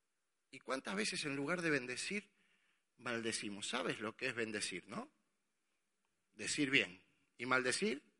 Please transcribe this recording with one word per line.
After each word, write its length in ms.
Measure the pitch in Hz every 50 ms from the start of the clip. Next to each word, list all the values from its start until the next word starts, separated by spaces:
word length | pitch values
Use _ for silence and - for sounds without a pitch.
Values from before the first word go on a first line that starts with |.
| _ _ _ _ _ _ _ _ _ _
¿Y 100 | - 131
cuántas 340 | - - 131 135 - - -
veces 300 | 202 214 - 185 170 -
en 120 | 143 139
lugar 260 | 139 139 151 180 175
de 80 | 165 160
bendecir, 580 | 147 135 123 123 123 117 - - 190 - - - _ _ _ _ _ _ _ _ _ _ _ _ _ -
maldecimos? 680 | 117 123 117 117 113 113 110 - 120 104 101 101 101 -
¿Sabes 320 | - - 240 180 131 117
lo 160 | 107 113 -
que 120 | - 123 131
es 60 | 117
bendecir, 520 | 120 113 110 107 104 - - 98 87 -
no? 240 | 92 113 202 269 - _ _ _ _ _ _ _ _ _ _ _ _ _ _ _ _ _ _ _ _ _ _ _ _ _
Decir 360 | - 101 92 - 147 147 131
bien. 320 | 135 127 95 90 90 - - _ _ _ _ _ _
¿Y 100 | - 120
maldecir? 560 | 127 127 131 123 127 120 - 196 214 139 143 - - _